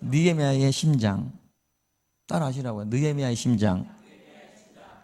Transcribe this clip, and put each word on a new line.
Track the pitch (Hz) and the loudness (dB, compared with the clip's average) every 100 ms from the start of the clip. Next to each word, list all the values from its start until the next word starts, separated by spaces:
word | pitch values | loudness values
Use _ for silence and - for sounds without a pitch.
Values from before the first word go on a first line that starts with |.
느헤미야의 | 117 139 170 165 143 135 135 | -2 2 2 2 2 2 2
심장. | 131 156 139 107 98 - - _ _ _ _ _ _ _ _ _ | 2 2 2 0 -2 -6 -12 _ _ _ _ _ _ _ _ _
따라하시라고요. | 175 147 131 127 107 107 | -4 -2 -4 -6 -8 -4
느헤미야의 | 123 151 143 135 | -2 0 -2 -2
심장. | 120 127 113 104 92 - - - - - - - - _ - - - | -2 0 2 2 0 -4 -16 -20 -20 -20 -20 -20 -20 _ -20 -20 -18